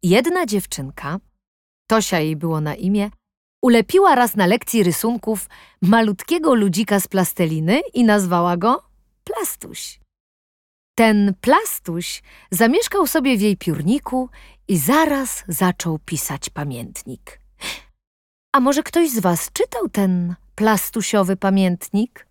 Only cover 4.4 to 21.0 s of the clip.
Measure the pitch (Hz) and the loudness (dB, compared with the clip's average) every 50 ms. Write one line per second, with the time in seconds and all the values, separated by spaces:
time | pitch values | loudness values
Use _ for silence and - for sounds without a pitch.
4.4 | 190 175 208 247 - - - 233 202 175 160 - - 226 240 226 - - 220 196 | 2 2 2 0 0 -2 0 2 2 2 0 0 -2 -2 -4 -2 -4 -4 -4 -4
5.4 | - - - - - _ _ _ - 175 214 233 226 214 208 - - - 320 349 | -6 -14 -18 -20 -20 _ _ _ 2 4 4 4 4 2 0 -4 -4 -4 -2 0
6.4 | 311 320 262 233 208 202 165 185 226 - 208 202 190 - - 190 180 - - - | 2 2 2 4 2 2 0 0 0 0 0 0 0 0 0 0 0 0 0 -2
7.4 | 180 160 160 156 156 165 208 285 - - _ - 240 226 208 208 196 180 175 180 | -2 0 0 -2 0 0 0 0 0 -2 _ 2 4 4 4 4 2 0 0 0
8.4 | 170 175 175 175 175 226 254 - _ _ _ _ _ _ _ _ _ - - - | 2 0 0 0 0 0 0 0 _ _ _ _ _ _ _ _ _ -10 -8 -6
9.4 | 392 - - - - - - - - - - _ _ _ _ _ _ _ _ _ | -6 -8 -8 -12 -16 -18 -16 -14 -14 -16 -16 _ _ _ _ _ _ _ _ _
10.4 | _ _ _ _ _ _ _ _ _ _ _ - 233 220 220 208 202 202 190 _ | _ _ _ _ _ _ _ _ _ _ _ 2 4 4 6 4 4 2 0 _
11.4 | - 240 277 370 453 440 - - _ - 165 170 175 - - - _ _ - - | 0 2 2 2 2 -2 -8 -10 _ -8 -8 -8 -8 -8 -10 -12 _ _ -20 -20
12.4 | _ _ - 165 226 226 262 392 466 - - 403 349 262 - 320 254 277 262 208 | _ _ 0 2 4 4 4 2 0 0 0 0 0 2 0 0 2 2 2 2
13.4 | 202 214 202 185 - - 156 143 147 165 233 285 - - - 262 254 254 - - | 2 2 0 0 -2 -4 -4 -2 0 0 0 0 -2 -4 -4 -4 -4 -6 -10 -20
14.4 | - - - _ _ - 202 170 135 156 262 302 320 311 285 277 269 240 - - | -20 -20 -20 _ _ -2 -2 0 2 2 2 4 4 2 0 -2 -2 -4 -8 -12
15.4 | - - 175 - 190 180 180 _ - 170 160 156 _ - - 151 - - 143 139 | -10 -10 -4 0 0 0 0 _ -4 -6 -6 -6 _ -8 -8 -8 -6 -6 -8 -8
16.4 | - - _ - 147 143 131 120 120 - - - - - 131 - _ - - - | -10 -12 _ -8 -8 -8 -8 -10 -12 -14 -14 -16 -14 -14 -16 -16 _ -20 -20 -20
17.4 | _ _ _ _ - - - - - _ _ _ _ _ _ _ _ _ _ _ | _ _ _ _ -12 -12 -12 -12 -16 _ _ _ _ _ _ _ _ _ _ _
18.4 | _ _ - 277 254 262 285 285 311 - - 339 339 320 254 226 175 185 170 165 | _ _ 0 2 2 2 0 0 -2 -2 0 0 0 2 0 0 0 0 0 0
19.4 | - - _ - 415 - - 480 415 220 - - 202 190 185 180 175 175 175 - | -4 -8 _ -4 -4 -4 -2 -6 -6 -4 -2 -2 0 0 0 0 -2 -4 -6 -10
20.4 | _ _ _ - 214 220 220 196 - - - 233 | _ _ _ -2 0 2 2 0 -2 -4 -6 -6